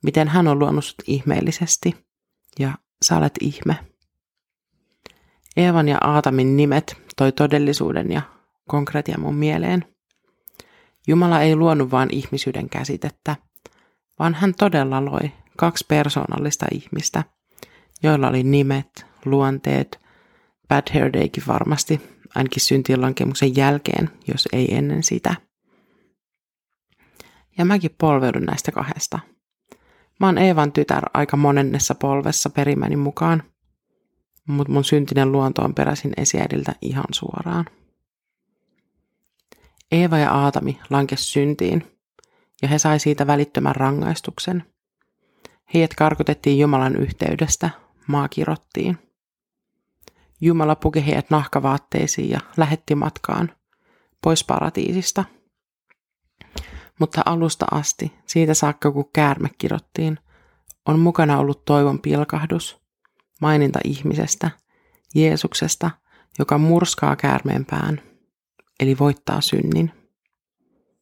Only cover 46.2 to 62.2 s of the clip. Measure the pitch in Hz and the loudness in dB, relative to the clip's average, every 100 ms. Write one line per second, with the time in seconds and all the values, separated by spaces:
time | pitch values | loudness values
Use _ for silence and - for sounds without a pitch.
46.2 | 147 151 - 139 147 135 131 - - - | -2 0 2 4 4 4 2 0 -4 -2
47.2 | - - 160 - 170 - _ _ - 143 | -4 -2 -2 -2 -4 -6 _ _ -4 -2
48.2 | 143 - 156 160 _ - - 175 _ _ | -2 -4 -4 -4 _ -4 -4 -4 _ _
49.2 | _ _ _ _ _ _ _ _ - _ | _ _ _ _ _ _ _ _ -20 _
50.2 | _ _ 160 165 151 156 160 156 147 151 | _ _ 0 2 2 0 0 0 0 -2
51.2 | - 156 143 143 135 139 _ - 127 - | 0 0 0 -2 0 -2 _ -2 -2 -2
52.2 | - - - - 156 156 - 147 151 - | -4 -4 -6 -2 0 0 -2 -2 -2 -6
53.2 | - - 170 _ _ _ _ _ _ _ | -6 -4 -4 _ _ _ _ _ _ _
54.2 | - 160 - - 156 - - 180 180 - | -2 0 0 -2 -2 -4 -4 -4 -4 -4
55.2 | 190 _ _ _ _ _ _ _ _ _ | -6 _ _ _ _ _ _ _ _ _
56.2 | _ _ - - - - - _ 160 - | _ _ -20 -18 -18 -20 -20 _ -2 0
57.2 | - 165 165 - - - 147 - 160 _ | -2 0 -2 -2 -2 -2 -4 -4 -6 _
58.2 | - 165 156 156 147 147 147 143 139 - | -4 0 2 2 0 0 -2 -2 -4 0
59.2 | 147 139 151 _ - - _ - 160 156 | 0 0 -4 _ -6 -6 _ -4 -4 -4
60.2 | _ _ _ _ _ - - 156 170 170 | _ _ _ _ _ -10 0 4 4 4
61.2 | 156 143 139 143 - 147 143 139 147 147 | 2 2 0 -4 0 2 2 0 -2 -2